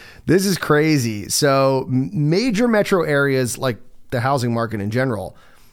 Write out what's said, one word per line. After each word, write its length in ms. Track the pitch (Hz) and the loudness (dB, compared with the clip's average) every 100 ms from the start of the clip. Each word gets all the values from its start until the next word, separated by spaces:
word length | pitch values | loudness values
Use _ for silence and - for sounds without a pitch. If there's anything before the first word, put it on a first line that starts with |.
| - - - | -20 -8 0
this 180 | 175 | 2
is 140 | 196 175 | 2 -2
crazy. 680 | - 147 156 151 117 104 - | 0 2 4 2 0 -4 -4
So 580 | - 143 135 135 131 - | 0 2 2 2 0 0
m-, 220 | 127 135 | -2 -2
major 540 | - 147 175 262 196 240 | 0 0 2 0 0 2
metro 360 | 220 - 190 | 2 2 0
areas, 540 | 151 143 139 131 127 - | 2 0 2 0 -2 -2
like 220 | 131 107 - - - | -4 -6 -10 -20 -8
the 100 | 127 | -4
housing 320 | 127 139 120 | -2 0 -2
market 280 | 117 117 117 | -2 -4 -4
in 100 | 101 | -4
general, 460 | 120 131 104 90 - - - - | -2 -2 -4 -8 -14 -20 -20 -20